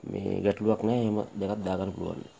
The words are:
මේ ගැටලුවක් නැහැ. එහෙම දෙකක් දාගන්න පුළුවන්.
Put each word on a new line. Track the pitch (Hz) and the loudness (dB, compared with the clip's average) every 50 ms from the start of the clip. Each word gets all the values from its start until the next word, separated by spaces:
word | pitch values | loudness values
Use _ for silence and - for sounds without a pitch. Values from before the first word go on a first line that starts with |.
මේ | - - 98 98 98 98 98 95 | -8 -6 -6 -4 -2 -2 -2 2
ගැටලුවක් | 95 101 98 - 104 107 110 110 | 2 2 2 2 4 2 2 4
නැහැ. | - 107 120 123 | 4 2 4 4
එහෙම | 117 107 104 104 - - - | 4 2 2 0 -2 -4 -4
දෙකක් | 104 98 95 104 107 | -4 -2 -2 -2 -2
දාගන්න | 98 92 92 92 95 98 90 | 0 0 0 0 0 -2 -4
පුළුවන්. | 92 90 87 85 - - - - | -4 -4 -4 -4 -6 -8 -14 -18